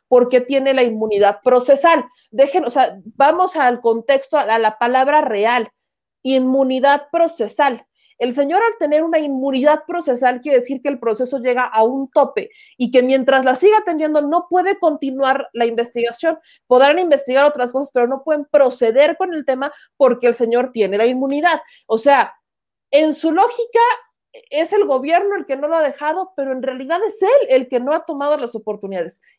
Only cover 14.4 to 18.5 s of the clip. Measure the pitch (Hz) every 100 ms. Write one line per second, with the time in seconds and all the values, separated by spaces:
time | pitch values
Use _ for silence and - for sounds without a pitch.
14.4 | 349 359 359 392 330 302 269 262 269 269
15.4 | 269 233 233 226 240 240 233 233 330 320
16.4 | _ _ - 254 277 339 359 277 - 262
17.4 | 285 285 247 262 277 254 240 269 320 302
18.4 | 285